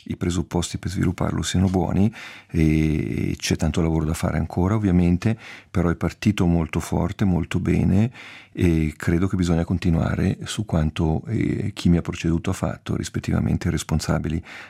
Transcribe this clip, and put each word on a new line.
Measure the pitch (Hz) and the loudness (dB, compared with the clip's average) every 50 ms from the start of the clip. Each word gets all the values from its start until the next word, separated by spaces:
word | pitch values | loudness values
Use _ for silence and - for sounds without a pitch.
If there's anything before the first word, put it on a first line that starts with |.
| - | -8
i | - - - | -8 -6 -4
presupposti | 87 87 85 92 82 - - 87 82 - - - | -2 -2 0 -2 -2 -2 -2 -2 -2 -2 -6 -6
per | - 92 | -6 -4
svilupparlo | 90 92 90 90 90 - - 82 - 87 | -2 0 0 0 0 0 -2 -2 -2 -2
siano | 85 - - 92 95 92 | -2 0 2 2 2 4
buoni | 92 92 82 - - 90 101 113 - - - - - - - - | 4 2 0 2 2 2 2 2 0 -2 -14 -16 -18 -20 -12 -4
e | - 87 80 78 78 78 78 78 76 76 - 55 - - - - - - | 0 2 4 4 4 4 2 2 0 0 -2 -4 -2 -2 -2 -2 -2 -2
c'è | - - 85 | -2 -2 0
tanto | - 82 78 - 92 | 0 0 0 0 0
lavoro | 82 82 80 80 78 | 0 0 0 0 0
da | 76 76 | -2 -2
fare | - - 80 78 80 | -2 -2 -2 -2 -2
ancora, | 85 - - 90 90 95 110 | -2 -2 -2 0 0 2 2
ovviamente, | 110 104 98 87 90 87 87 87 85 - 110 110 - - - - - - _ | 2 2 4 4 4 4 4 2 2 2 0 -2 -2 -6 -16 -20 -20 -12 _
però | - 92 85 85 | -2 0 2 0
è | 82 | 0
partito | - 90 80 - - - 110 104 - 95 | 0 -2 -4 -4 0 0 0 2 2 2
molto | 87 85 85 80 - - 85 | 2 2 2 0 0 -2 -4
forte, | - - 87 85 85 87 - - 110 | -4 -2 -2 0 0 -2 -2 0 0
molto | 95 87 80 85 - - 90 | 2 2 0 0 -2 -2 -2
bene, | 90 - - 85 87 90 92 98 113 127 - - - - - - - - | 0 0 2 2 2 4 4 4 2 0 -2 -8 -18 -18 -20 -20 -20 -12
e | - - - 87 82 80 80 78 - | -4 0 2 2 4 2 0 0 -4
credo | - - 90 85 85 95 95 | -4 -2 0 2 2 2 0
che | - | 0
bisogna | 90 87 85 82 82 85 | 0 2 2 2 2 2
continuare | - 95 85 - 87 82 76 - - - - 85 95 - - - | 0 0 0 2 2 2 2 2 0 0 0 0 0 0 -2 -6
su | - - - 104 | -8 -6 -6 -4
quanto, | - - 82 76 78 - - 82 78 80 73 - | 0 0 2 2 0 0 0 0 0 0 -2 -2
eh, | - 110 - - - - - - 101 - | -4 -2 -2 -2 -2 -2 -2 -4 -6 -4
chi | - - 90 | 0 2 4
mi | 85 82 | 4 4
ha | |
preceduto | - - - - - 82 82 82 - 92 | 2 -2 -6 -4 0 0 0 0 0 -2
ha | 98 | -4
fatto, | - - - - - - - - | -2 -4 -4 -6 -6 -6 -6 -4
rispettivamente | - - - - - - - 85 82 - - - - - 87 | -4 -4 -6 -6 -6 -4 -2 0 0 2 2 0 0 0 -2
i | |
responsabili | 80 80 - - 80 78 - - 80 78 78 80 78 85 - - - - - - | -2 -2 -2 -2 -2 0 0 0 0 0 0 -2 -4 -4 -6 -8 -14 -18 -18 -10